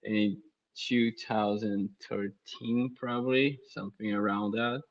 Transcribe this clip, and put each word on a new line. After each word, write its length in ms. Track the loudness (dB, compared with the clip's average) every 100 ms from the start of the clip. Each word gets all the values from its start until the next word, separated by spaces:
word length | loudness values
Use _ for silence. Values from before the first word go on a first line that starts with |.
in 340 | 0 2 2 0 -10 _ _ -12 0
two 240 | 2 2 0 -2
thousand 600 | 2 2 0 0 -2 -2 -6 -6
thirteen, 840 | -4 -4 -8 -18 -10 -2 0 0 -4
probably, 600 | -4 -2 2 4 2 0 -10
something 380 | -10 -10 -6 -2
around 400 | 0 0 0 0
that. 300 | 0 -2 -2 -8